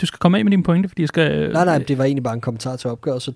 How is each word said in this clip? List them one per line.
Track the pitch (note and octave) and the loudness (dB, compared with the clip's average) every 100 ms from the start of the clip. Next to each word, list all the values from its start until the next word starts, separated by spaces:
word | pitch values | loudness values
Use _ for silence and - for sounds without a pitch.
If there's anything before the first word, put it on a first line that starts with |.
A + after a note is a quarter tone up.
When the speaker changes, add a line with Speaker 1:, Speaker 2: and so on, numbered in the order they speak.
Speaker 1:
du | - | -6
skal | - | 0
komme | F3 G3 | 2 4
af | |
med | G#3 | 4
din | G3 | 2
pointe, | F3 E3+ F#3+ | 2 2 0
fordi | - | -2
jeg | D3 | -2
skal... | - D3+ | 2 2
Øh, | D3+ D3+ | 2 0
Speaker 2:
Nej, | D#3+ | 2
nej, | F3+ D3+ | 2 2
det | C3 C3+ | 0 0
var | |
egentlig | C3+ C#3 | 0 0
bare | B2 | -2
en | A#2 | -4
kommentar | B2 A2+ C3 B2+ | -6 -6 -8 -6
til | B2 | -6
opgøret, | A#2 D#3 B2+ | -6 -4 -4
så | - | -6